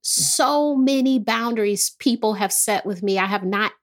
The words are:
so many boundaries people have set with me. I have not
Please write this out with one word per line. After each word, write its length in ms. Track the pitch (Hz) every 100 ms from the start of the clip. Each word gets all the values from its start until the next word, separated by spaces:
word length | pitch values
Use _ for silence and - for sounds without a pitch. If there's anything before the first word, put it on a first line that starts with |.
so 760 | - - 147 - 277 294 294
many 440 | 277 262 269 262 262
boundaries 720 | 208 226 233 233 208 202 - -
people 340 | 269 233 214
have 180 | 202 196
set 340 | - - 202 190
with 160 | 180
me. 160 | 196 190
I 80 | 190
have 180 | 202
not 280 | 185 202 214 -